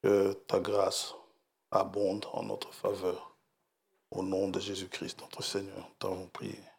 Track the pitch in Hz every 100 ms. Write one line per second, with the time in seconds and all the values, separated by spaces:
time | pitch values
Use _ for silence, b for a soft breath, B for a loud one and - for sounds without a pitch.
0 | 98 101 98 98 - 101 104 104 95 -
1 | - - - _ _ _ _ 98 92 101
2 | 98 104 - - 107 104 - - 98 98
3 | - - - _ _ _ _ _ _ _
4 | _ - 95 95 98 95 101 95 92 -
5 | - - - - - 98 98 95 - _
6 | 98 92 90 - - - -